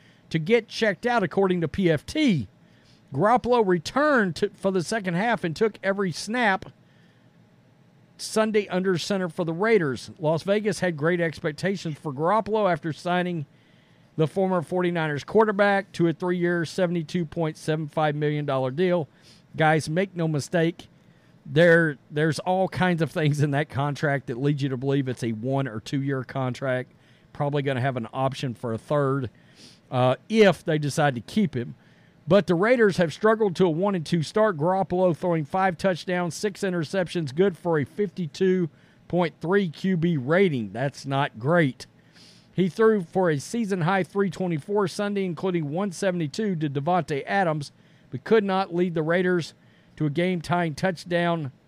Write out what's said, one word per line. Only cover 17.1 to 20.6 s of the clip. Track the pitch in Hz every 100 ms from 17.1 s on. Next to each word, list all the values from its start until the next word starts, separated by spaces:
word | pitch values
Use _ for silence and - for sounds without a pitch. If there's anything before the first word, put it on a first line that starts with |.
| 180 160
point | 170 160 156
seven | - 156 147
five | - 151 147
million | 151 151 143
dollar | 135 131
deal. | 135 185 175 147 _ - - _ 139
Guys, | 156 160 -
make | 165 196 170
no | 160
mistake, | 147 - 180